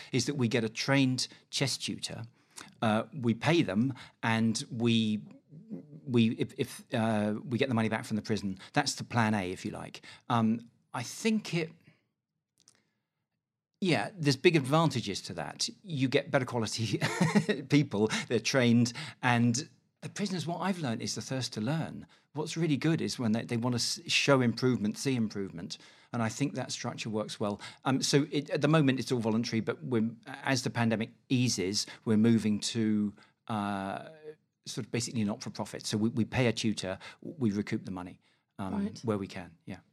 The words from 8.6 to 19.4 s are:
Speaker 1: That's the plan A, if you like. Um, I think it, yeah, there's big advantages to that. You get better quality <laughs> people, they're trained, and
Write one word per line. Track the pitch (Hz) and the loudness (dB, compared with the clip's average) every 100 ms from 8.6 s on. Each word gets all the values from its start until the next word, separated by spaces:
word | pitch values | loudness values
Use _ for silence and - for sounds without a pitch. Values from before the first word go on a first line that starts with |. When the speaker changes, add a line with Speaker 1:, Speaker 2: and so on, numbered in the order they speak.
| - | -4
Speaker 1:
That's | 147 143 | -2 0
the | - | -4
plan | 117 117 107 | -2 2 2
A, | 107 90 | 2 -2
if | 92 107 | -6 -8
you | |
like. | 85 82 - - - - | -8 -10 -14 -18 -16 -2
Um, | 120 110 113 - _ _ | 2 2 0 -6 _ _
I | 131 | -10
think | 120 - 226 214 - | -8 -4 0 0 -2
it, | 170 160 - _ _ _ _ _ _ _ _ _ _ _ _ _ _ _ _ _ _ _ _ | -4 -4 -8 _ _ _ _ _ _ _ _ _ _ _ _ _ _ _ _ _ _ _ _
yeah, | 185 123 117 180 | 0 2 0 0
there's | 147 120 | 0 4
big | 180 160 | 6 6
advantages | 127 156 165 120 101 90 | 4 4 4 0 -4 -6
to | - 85 | -8 -8
that. | 73 - - - | -8 -6 -6 -6
You | 196 143 131 | -8 -2 2
get | 135 - | 2 2
better | 135 123 | 0 0
quality | 123 104 - 110 104 156 - 165 | -2 -2 -2 -2 -2 -2 2 4
<laughs> | 208 202 147 - | 4 2 0 2
people, | 147 143 101 107 220 - | 2 4 2 0 0 -2
they're | 113 | -2
trained, | - 135 120 117 117 - - - | 2 4 6 6 4 0 -12 -2
and | 127 120 | 2 4